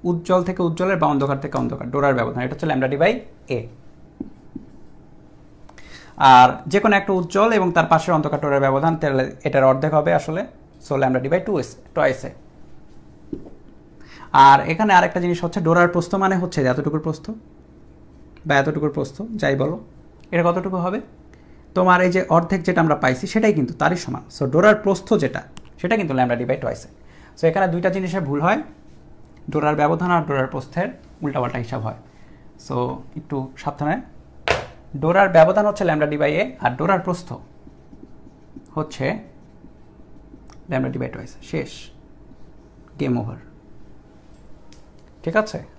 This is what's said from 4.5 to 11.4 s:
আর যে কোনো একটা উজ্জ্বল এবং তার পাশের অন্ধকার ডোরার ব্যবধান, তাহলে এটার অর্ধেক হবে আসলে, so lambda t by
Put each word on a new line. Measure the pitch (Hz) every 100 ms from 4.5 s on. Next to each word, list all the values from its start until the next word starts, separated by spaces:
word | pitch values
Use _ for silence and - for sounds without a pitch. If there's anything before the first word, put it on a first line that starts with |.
| - - - - - - - - - - - - - - - - - 135
আর | 127 127 - -
যে | 185
কোনো | 214 196
একটা | 196 185
উজ্জ্বল | 170 196 226 220
এবং | 180 170
তার | 160
পাশের | 160 170 160
অন্ধকার | 151 143
ডোরার | 147 139 135
ব্যবধান, | 135 160 160
তাহলে | 156 135 131 - 147
এটার | 135 131
অর্ধেক | 131 151 151
হবে | 156 165
আসলে, | - 160 254 - - - -
so | 139
lambda | 131 127
t | 135
by | 175